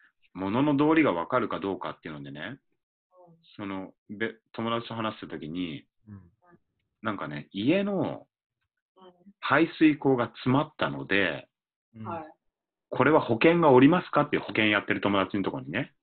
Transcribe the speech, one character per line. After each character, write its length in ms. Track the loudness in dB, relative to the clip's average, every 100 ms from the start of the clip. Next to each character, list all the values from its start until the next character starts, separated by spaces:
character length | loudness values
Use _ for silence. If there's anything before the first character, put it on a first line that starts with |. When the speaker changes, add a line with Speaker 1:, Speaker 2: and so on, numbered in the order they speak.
| _ _ _
Speaker 1:
も 160 | -6 -2
の 140 | 0
の 140 | 2 2
道 160 | 4
理 100 | 4
が 80 | 2
わ 160 | 0 -2
か 140 | -2
る 80 | -2
か 100 | -4
ど 160 | -4 -6
う 40 |
か 100 | -8
っ 100 | -12
て 80 | -12
い 40 |
う 20 |
の 100 | -14
で 80 | -14
ね、 260 | -12 -14 -14 _ _ _ _ _
Speaker 2:
う 40 | _ -20
ん。 40 | -20 _ -12
Speaker 1:
そ 80 | -10
の、 280 | -10 -12 -18 -18
べ-、 200 | -8 -8 -8 _
友 180 | -8 -4
達 160 | -4 -6
と 80 | -6
話 220 | -6 -8
し 40 |
た 60 | -12
時 220 | -12 -10
に、 360 | -8 -8 -10 -16 _ -20
Speaker 3:
う 60 |
ん。 180 | -20 -20 _ _ -20 _ _ _ _
Speaker 1:
な 100 | -8
ん 60 | -8
か 100 | -8
ね、 220 | -10 -10
家 320 | -4 0 0
の 460 | 0 -2 -4 -6 -14 _ _ _ _ _ _ _
Speaker 2:
う 60 |
ん。 120 | -20 -20 -20 _
Speaker 1:
排 260 | 0 2 2 4
水 220 | 4 4
口 160 | 2 2
が 120 | 0
詰 260 | -4 0
ま 100 | 0
っ 100 | 0 -4
た 120 | -6
の 160 | -4 -2
で、 440 | 0 0 -2 -10 _ _ _ _ -14
Speaker 3:
う 40 |
ん。 60 | -10
Speaker 2:
は 140 | -10
い。 40 | -10 -18 _ _ _ _ _
Speaker 1:
こ 120 | 0
れ 80 | 4
は 80 | 4
保 140 | 2
険 260 | 2 4 6
が 120 | 6
お 80 | 8
り 100 | 8
ま 140 | 6
す 60 | 2
か 120 | -2
っ 80 | 0
て 80 | -2
い 20 |
う 20 |
保 60 | -4
険 200 | 0 2
や 120 | 2
っ 60 | 0
て 80 |
る 80 | -2
友 200 | 0 0
達 140 | 0 -2
の 80 |
と 80 | -4
こ 60 | -6
ろ 60 |
に 80 | -6
ね、 220 | -8 -8 _